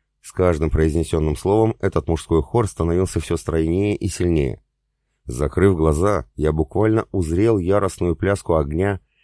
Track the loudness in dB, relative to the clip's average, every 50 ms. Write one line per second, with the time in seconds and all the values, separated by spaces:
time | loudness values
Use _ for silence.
0 | _ _ _ _ -20 -12 -4 0 0 0 2 0 0 0 2 2 2 2 0 -2
1 | -2 -2 -2 -2 0 -2 -2 -2 0 0 2 2 2 0 0 -2 -4 -2 -2 -2
2 | -2 -2 -4 -4 -2 0 0 0 0 0 0 -2 -2 -2 -4 -4 -2 0 0 0
3 | 0 -2 -2 -6 -4 -4 -6 -4 -4 -2 -2 0 0 0 0 0 0 -2 -2 -4
4 | -4 -6 -4 -2 0 0 2 2 0 -2 -4 -8 _ _ _ _ _ _ _ _
5 | _ _ _ _ _ -10 -6 -4 -4 -2 0 2 4 4 4 4 2 2 2 2
6 | 2 0 0 -2 -4 -8 _ -2 -2 0 0 0 -2 -2 0 0 0 2 2 0
7 | -2 -2 -4 -4 -2 0 0 2 2 2 2 2 2 2 2 2 0 -2 -2 -2
8 | -2 -2 -2 0 0 0 0 0 0 0 0 0 0 0 -2 -2 0 0 -2 -4
9 | -8 _ _ _